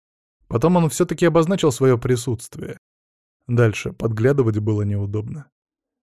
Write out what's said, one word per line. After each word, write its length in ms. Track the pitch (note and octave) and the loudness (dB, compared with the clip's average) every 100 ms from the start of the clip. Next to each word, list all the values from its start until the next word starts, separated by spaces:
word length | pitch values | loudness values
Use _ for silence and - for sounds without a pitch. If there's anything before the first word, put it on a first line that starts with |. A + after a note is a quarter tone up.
| _ _ _ _ - | _ _ _ _ -6
Потом 280 | A#2+ D#3 F3+ | 0 2 4
он 140 | D#3+ | 2
все-таки 360 | - F3 D#3+ E3+ | 0 -2 2 2
обозначил 440 | D#3+ D#3+ G3 D#3 | 4 2 2 0
свое 280 | A#2+ C3 A#2+ | 2 2 2
присутствие. 760 | B2 B2 - A#2 - - - - _ _ _ _ _ _ - | 2 -2 -2 -6 -8 -14 -14 -14 _ _ _ _ _ _ -4
Дальше 460 | A#2+ A#2 G#2 - | 2 2 0 -8
подглядывать 680 | - A#2 A2 A#2+ C#3+ A2+ G#2+ | -6 -4 0 0 2 0 0
было 240 | G#2 G#2 | -2 -2
неудобно. 680 | G#2 G2+ G2+ G#2+ A2+ D#3 - _ _ _ _ _ | -2 -4 -4 -6 -8 -12 -16 _ _ _ _ _